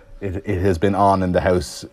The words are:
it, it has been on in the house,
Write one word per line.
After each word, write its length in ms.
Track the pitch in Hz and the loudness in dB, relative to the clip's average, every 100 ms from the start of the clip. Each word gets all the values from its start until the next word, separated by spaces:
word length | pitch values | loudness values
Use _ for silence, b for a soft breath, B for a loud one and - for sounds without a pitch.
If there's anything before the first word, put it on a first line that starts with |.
| b - | b -12
it, 160 | 101 92 | -8 -6
it 240 | - 92 | -4 -2
has 160 | 98 82 | 0 2
been 180 | 101 95 | 0 2
on 260 | 101 95 | 2 2
in 120 | 92 | 2
the 80 | 90 | 0
house, 440 | 92 90 - - - | 2 0 -2 -10 -16